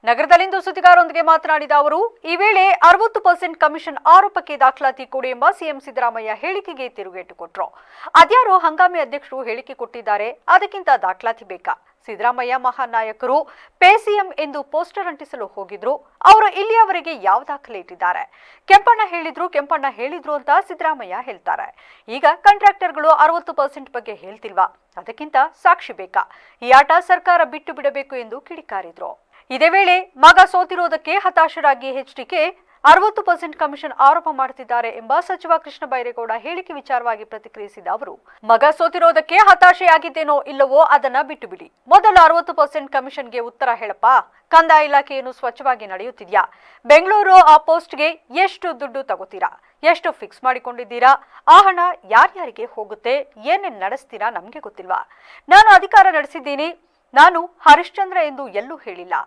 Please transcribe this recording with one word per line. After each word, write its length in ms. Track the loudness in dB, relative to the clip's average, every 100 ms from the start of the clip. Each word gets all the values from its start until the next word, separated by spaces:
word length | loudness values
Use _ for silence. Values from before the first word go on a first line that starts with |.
| -4
ನಗರದಲ್ಲಿಂದು 560 | -4 2 2 2 -6
ಸುದ್ದಿಗಾರರೊಂದಿಗೆ 600 | -8 2 4 4 2 -2
ಮಾತನಾಡಿದ 500 | 0 0 0 -4 0 0
ಅವರು, 400 | 0 -2 -6 _
ಈ 120 | -8 -2
ವೇಳೆ 340 | 0 2 0
ಅರವತ್ತು 520 | 4 4 4 0 -2
ಪರ್ಸೆಂಟ್ 380 | -2 -2 -6 -4
ಕಮಿಷನ್ 380 | -4 -4 -14 -6 4
ಆರೋಪಕ್ಕೆ 520 | 4 4 -6 -10 -2
ದಾಖಲಾತಿ 480 | -2 0 -6 -6 -12
ಕೊಡಿ 240 | -10 -10
ಎಂಬ 160 | -2 -2 -2
ಸಿ 60 | -12
ಎಂ 160 | -12
ಸಿದ್ದರಾಮಯ್ಯ 500 | -12 -6 -6 -6 -12
ಹೇಳಿಕೆಗೆ 560 | -10 -8 -10 -12 -14 -16
ತಿರುಗೇಟು 460 | -14 -16 -16 -20 -20
ಕೊಟ್ರು. 300 | -18 -12 -12 _ _ -20 0 4
ಅದ್ಯಾರೋ 420 | 4 4 2 0
ಹಂಗಾಮಿ 420 | 0 0 -2 -2
ಅಧ್ಯಕ್ಷರು 440 | -6 -10 -12 -14
ಹೇಳಿಕೆ 300 | -10 -12 -14
ಕೊಟ್ಟಿದ್ದಾರೆ, 680 | -16 -14 -12 -6 -6 -6 -10 0
ಅದಕ್ಕಿಂತ 420 | 0 0 -8 -2 -2
ದಾಖಲಾತಿ 440 | -4 -8 -10 -10 -16
ಬೇಕಾ? 400 | -14 -12 -12 _ _ -18
ಸಿದ್ದರಾಮಯ್ಯ 500 | -6 -4 -4 -6 -4
ಮಹಾನ್ 340 | -6 -6 -6
ನಾಯಕರು, 520 | -6 -8 -8 -4 -4 -4 _ _ _
ಪೇ 180 | 2 2
ಸಿ 200 | 0 -4
ಎಂ 140 | -6 -10
ಎಂದು 240 | -10 -10
ಪೋಸ್ಟರ್ 440 | -8 -8 -8 -10 -12
ಅಂಟಿಸಲು 380 | -14 -18 -16 -14
ಹೋಗಿದ್ರು, 500 | -14 -16 -10 -8 -8 _ _
ಅವರು 260 | 6 6 6
ಇಲ್ಲಿಯವರೆಗೆ 680 | -2 -2 0 0 -2 -8
ಯಾವ 300 | -6 -2 -2
ದಾಖಲೆ 360 | -4 -16 -14 -18
ಇಟ್ಟಿದ್ದಾರೆ? 760 | -18 -6 -6 -6 -10 _ _ _ 0
ಕೆಂಪಣ್ಣ 340 | 2 2 -2 -4
ಹೇಳಿದ್ರು, 440 | -8 -10 -10 -6
ಕೆಂಪಣ್ಣ 360 | -6 -6 -6 -6
ಹೇಳಿದ್ರು 440 | -8 -12 -12 -10
ಅಂತ 160 | -10 -2 -2 -2
ಸಿದ್ದರಾಮಯ್ಯ 480 | -8 -8 -8 -12 -14
ಹೇಳ್ತಾರೆ. 800 | -14 -12 -10 -8 -10 _ _ _ -16
ಈಗ 180 | -2 -2 2
ಕಾಂಟ್ರಾಕ್ಟರ್‌ಗಳು 760 | 2 4 2 0 -8 -2 0
ಅರವತ್ತು 440 | 2 2 0 -8
ಪರ್ಸೆಂಟ್ 380 | -6 -6 -8 -16
ಬಗ್ಗೆ 220 | -16 -14
ಹೇಳ್ತಿಲ್ವಾ? 500 | -18 -20 -20 -8 -4 -4 _ _ -20
ಅದಕ್ಕಿಂತ 380 | -20 -18 -6 -2 -2 _
ಸಾಕ್ಷಿ 320 | 0 0 -4
ಬೇಕಾ? 360 | -18 -8 -8 -8 _ _ _
ಈ 100 | 4
ಆಟ 200 | 4 6 0
ಸರ್ಕಾರ 440 | 0 -2 2 0
ಬಿಟ್ಟು 300 | 0 -6 -14
ಬಿಡಬೇಕು 420 | -8 -8 -8 -12 -14
ಎಂದು 260 | -14 -18
ಕಿಡಿಕಾರಿದ್ರು. 920 | _ -20 -14 -14 -14 _ -18 -18 _ _ _
ಇದೇ 200 | -2 2
ವೇಳೆ 440 | 2 2 0 -4 4
ಮಗ 220 | 6 6 4
ಸೋತಿರೋದಕ್ಕೆ 680 | 2 -4 -4 -6 -6 -6
ಹತಾಶರಾಗಿ 760 | -4 -2 0 -2 0 -2 -2 -8
ಎಚ್ 280 | -12 -14 -18
ಡಿ 100 | -10
ಕೆ 480 | -6 -6 _ _ _ 4
ಅರವತ್ತು 380 | 4 4 -4
ಪರ್ಸೆಂಟ್ 340 | -4 -4 -6 -8
ಕಮಿಷನ್ 340 | -8 -8 -14 0
ಆರೋಪ 280 | 2 2 -4
ಮಾಡುತ್ತಿದ್ದಾರೆ 580 | -6 -8 -10 -8 -6 -6
ಎಂಬ 240 | -12 -4 -4
ಸಚಿವ 320 | -4 -12 -2 -4
ಕೃಷ್ಣ 280 | -4 -18 -10
ಬೈರೇಗೌಡ 460 | -8 -8 -12 -10 -10
ಹೇಳಿಕೆ 360 | -10 -12 -12
ವಿಚಾರವಾಗಿ 500 | -18 -8 -6 -6 -8
ಪ್ರತಿಕ್ರಿಯಿಸಿದ 640 | -14 -20 -20 -20 -20 -14 -10
ಅವರು, 320 | -10 -10 -18 _ _
ಮಗ 200 | 0 2 2 2
ಸೋತಿರೋದಕ್ಕೆ 580 | -4 2 2 2 0 4
ಹತಾಶೆಯಾಗಿದ್ದೇನೋ 1080 | 4 6 4 4 2 2 0 -6 -2 -2
ಇಲ್ಲವೋ 380 | -4 -2 2 4
ಅದನ್ನ 360 | 4 2 0 -6
ಬಿಟ್ಟು 260 | -6 -12 -16
ಬಿಡಿ, 240 | -20 -20 _ _
ಮೊದಲು 360 | 4 6 6
ಅರವತ್ತು 300 | 6 4 -2
ಪರ್ಸೆಂಟ್ 380 | -4 -4 -4 -6
ಕಮಿಷನ್‌ಗೆ 480 | -8 -8 -14 -12 -12
ಉತ್ತರ 300 | -12 _ -6
ಹೇಳಪ್ಪ. 320 | -4 -8 -2 2 2 -2 _ _
ಕಂದಾಯ 380 | 2 4 2 4
ಇಲಾಖೆ 320 | -2 -2 -10
ಏನು 140 | -12
ಸ್ವಚ್ಛವಾಗಿ 560 | -10 -10 -6 -6 -6 -8
ನಡೆಯುತ್ತಿದ್ಯಾ? 560 | -14 -14 -16 -2 -2 -2 _ _ _ 4
ಬೆಂಗಳೂರು 480 | 4 4 0 6
ಆ 240 | 8 8 6
ಪೋಸ್ಟ್‌ಗೆ 500 | 4 -2 -4 -6 -6 -6 _
ಎಷ್ಟು 480 | -2 -2 -4 -10 -10
ದುಡ್ಡು 240 | -12 -12
ತಗೋತೀರಾ? 580 | -10 -10 -10 -8 -8 -10 _ _
ಎಷ್ಟು 280 | -2 -2 -4
ಫಿಕ್ಸ್ 320 | -10 -20 _
ಮಾಡಿಕೊಂಡಿದ್ದೀರಾ? 720 | -6 -6 -10 -14 -14 0 2 2 _ -6 6
ಆ 100 | 6
ಹಣ 220 | 6 2 -4 -4 0
ಯಾರ್ಯಾರಿಗೆ 560 | 2 2 -2 -14 -12 -14
ಹೋಗುತ್ತೆ? 680 | -12 -14 -10 -6 -6 -8 _ -6
ಏನೇನ್ 340 | -4 -6 -10
ನಡೆಸ್ತೀರಾ? 500 | -10 -10 _ -10 -8
ನಮ್ಗೆ 300 | -8 -16 -20
ಗೊತ್ತಿಲ್ವಾ? 500 | -20 -20 -8 -8 -8 _ _ -20 4
ನಾನು 260 | 6 8 6
ಅಧಿಕಾರ 320 | 6 4 4
ನಡೆಸಿದ್ದೀನಿ, 680 | 0 -6 -12 -10 -8 -8 -10 _ _ _ 4
ನಾನು 300 | 4 4 -8
ಹರಿಶ್ಚಂದ್ರ 720 | _ 4 4 2 -8 -6 -4
ಎಂದು 300 | -4 -8 -10
ಎಲ್ಲೂ 280 | -10 -12 -18
ಹೇಳಿಲ್ಲ. 380 | -18 -18 -10 -10